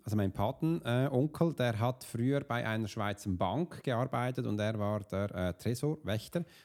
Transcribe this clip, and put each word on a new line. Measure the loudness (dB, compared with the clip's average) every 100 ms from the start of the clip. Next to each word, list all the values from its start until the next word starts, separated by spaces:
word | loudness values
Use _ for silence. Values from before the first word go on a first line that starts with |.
| 0
also | 2
mein | 2
Patenonkel, | 0 -2 0 0 0 2 2 4
äh, |
Onkel, | 2 2 2 0
der | 2 0 2
hat | 0 -2 -6
früher | -2 2 2 0
bei | -2 0
einer | -2 -2
Schweizer | -2 -4 -2 -2
Bank | 0 2 0 -2 -4
gearbeitet | 0 0 0 0 0 -2 -2
und | 0
er | 0 2
war | 0 0
der, | -2 -2 -2 0
äh, | -2 -2
Tresorwächter, | -2 0 -2 -2 -2 -4 -2 -6 -6 -12